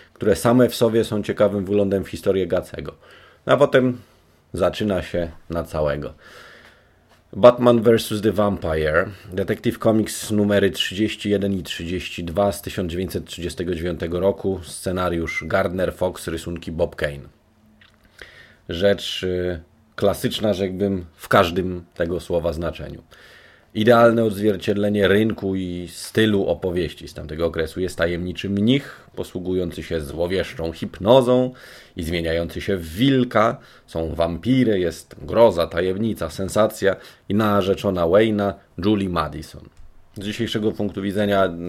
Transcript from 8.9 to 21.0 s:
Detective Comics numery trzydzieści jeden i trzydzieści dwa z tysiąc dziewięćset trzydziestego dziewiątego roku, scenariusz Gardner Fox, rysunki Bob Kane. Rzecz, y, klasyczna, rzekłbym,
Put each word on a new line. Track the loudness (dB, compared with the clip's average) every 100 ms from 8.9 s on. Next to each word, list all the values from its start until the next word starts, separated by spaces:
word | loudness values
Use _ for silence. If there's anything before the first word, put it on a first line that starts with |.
| 0 -2 -8 -10
Detective | -6 -4 -2 -2 0
Comics | 2 2 0 -4 -2
numery | 0 2 4 2
trzydzieści | 0 -4 -2 -4 -2 -2
jeden | 0 0
i | -4
trzydzieści | -6 -8 -6 -6 -6 -10
dwa | -6 0 0
z | -2
tysiąc | -8 -6 -6
dziewięćset | -4 -4 -6
trzydziestego | -8 -8 -8 -6 -6
dziewiątego | -4 -4 -6 -4 0
roku, | 0 0 -2 -4
scenariusz | -8 -10 -6 -2 -2 -2 -4 -6 -2
Gardner | -2 0 -2 -4
Fox, | -2 -4 -4 -8
rysunki | -8 -8 -10 -8
Bob | -4 -4 -2
Kane. | -6 -6 -16 _ _ _ _ _ _ _ _ -20 -20 -20 -20 _ -10
Rzecz, | 0 2 2 -2 -6
y, | -4 -2 -2 -4 -10 _ _ 0
klasyczna, | 0 0 -2 -2 -2
rzekłbym, | 0 -2 -2 -2 -2